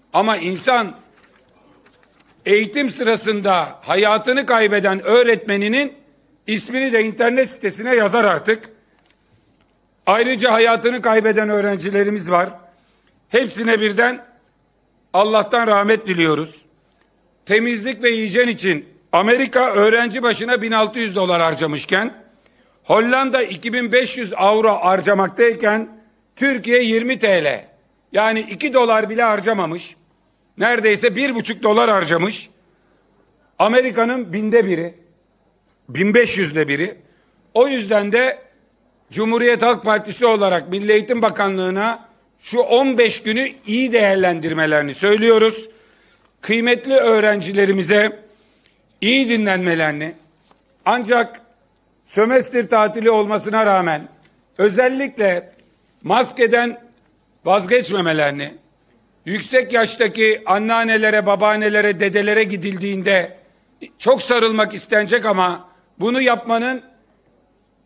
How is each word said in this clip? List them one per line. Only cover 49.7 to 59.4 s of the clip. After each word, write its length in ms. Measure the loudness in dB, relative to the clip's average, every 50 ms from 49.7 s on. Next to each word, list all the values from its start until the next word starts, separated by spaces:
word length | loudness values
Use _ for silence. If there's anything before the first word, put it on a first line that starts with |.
| 0 0 0 -2 -2 -6 -8 -12 -12 -16 _ _ _ _ _ _ _ _ _ _ _ _ -2
ancak 560 | -2 -2 0 0 0 0 0 0 -2 -8 -20 _ _ _ _ _ _ _ _ _ _ _ _ _
sömestr 640 | -6 -2 0 2 2 2 2 0 0 -2 -2 -2 0
tatili 420 | 2 2 2 0 0 0 2 2
olmasına 560 | 2 2 2 0 -2 -4 -4 -2 0 0 2
rağmen 420 | 2 2 2 2 0 -4 -4 -6 -12 _ _ _ _ _ _ _ _ _ 0
özellikle 920 | 0 0 2 2 0 2 0 -2 -6 -6 -4 -2 0 0 0 -2 -6 -12 _ _ _ _ _ _ _ _ _ _
maskeden 800 | -4 0 0 0 0 0 0 0 0 2 2 2 0 0 -4 -10 -18 -20 _ _ _ _ _ _ _ _ _ _ -2
vazgeçmemelerini, 1120 | 0 0 0 2 2 0 0 0 0 -2 -2 0 0 0 0 0 0 -2 -4 -10 -12 -14 -20 _ _ _ _ _ _ _ _ _ _ _ _ -10
yüksek 480 | -8 -8 -8